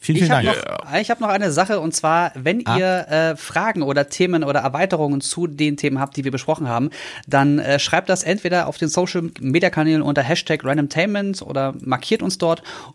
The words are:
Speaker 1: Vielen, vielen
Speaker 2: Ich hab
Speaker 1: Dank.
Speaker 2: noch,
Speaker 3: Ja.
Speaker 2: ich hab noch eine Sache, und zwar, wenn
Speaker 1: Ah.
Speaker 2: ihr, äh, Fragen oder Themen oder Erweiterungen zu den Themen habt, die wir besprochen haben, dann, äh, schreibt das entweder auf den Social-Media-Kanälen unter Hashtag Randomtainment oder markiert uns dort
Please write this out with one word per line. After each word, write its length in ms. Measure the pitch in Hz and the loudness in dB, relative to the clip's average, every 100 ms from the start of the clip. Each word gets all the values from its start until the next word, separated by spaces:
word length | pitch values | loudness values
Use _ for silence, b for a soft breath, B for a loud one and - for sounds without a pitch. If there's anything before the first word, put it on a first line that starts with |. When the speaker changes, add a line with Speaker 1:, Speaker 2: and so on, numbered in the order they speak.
Speaker 1:
Vielen, 180 | - 160 | -2 2
vielen 60 | 170 | 4
Speaker 2:
Ich 40 | |
hab 120 | 143 | 4
Speaker 1:
Dank. 140 | - - | 2 0
Speaker 2:
noch, 320 | - - - | -4 -8 -2
Speaker 3:
Ja. 80 | 165 | -2
Speaker 2:
ich 100 | 214 | 0
hab 100 | 233 | -2
noch 80 | 220 | 0
eine 240 | 196 202 | 0 0
Sache, 280 | 147 185 202 | 2 2 2
und 140 | 160 | 0
zwar, 380 | - 156 165 175 | -2 2 2 0
wenn 320 | 135 131 226 165 | -2 -2 0 0
Speaker 1:
Ah. 100 | 120 | 2
Speaker 2:
ihr, 300 | 185 185 - | 2 0 0
äh, 280 | 156 160 151 | 0 0 -2
Fragen 460 | - 165 214 190 | -4 -2 0 0
oder 260 | 139 143 143 | 0 2 0
Themen 360 | - 180 170 | 0 2 2
oder 160 | 143 143 | 2 0
Erweiterungen 600 | 127 147 185 175 151 139 | 0 0 0 2 0 0
zu 260 | - - 170 | -2 -4 -4
den 300 | 143 151 143 | 0 -2 0
Themen 240 | 147 135 | -2 0
habt, 160 | 135 - | -4 -4
die 80 | |
wir 80 | 135 | -4
besprochen 360 | 131 - 156 139 | -4 -2 -2 0
haben, 220 | 117 143 B B B - | 0 -2 B B B 0
dann, 320 | 139 143 147 | 2 4 4
äh, 180 | 123 139 | 2 0
schreibt 300 | - 165 185 | 2 0 2
das 140 | 185 | 0
entweder 440 | - 160 175 180 165 | 0 -2 0 0 0
auf 100 | - | -2
den 100 | 156 | -2
Social-Media-Kanälen 1120 | 165 180 185 170 - 135 131 - - 156 156 | 0 0 -2 -4 -6 0 2 2 2 2 4
unter 200 | 147 143 | 2 0
Hashtag 420 | 127 170 - 156 | 2 0 0 -2
Randomtainment 760 | 131 147 143 160 196 202 196 190 | 0 0 0 0 0 0 -2 -4
oder 320 | - 135 135 139 | -4 -2 -2 -4
markiert 420 | 131 127 - 220 | -4 -4 0 -2
uns 160 | 185 - | 0 0
dort 240 | 170 160 B B B | 0 0 B B B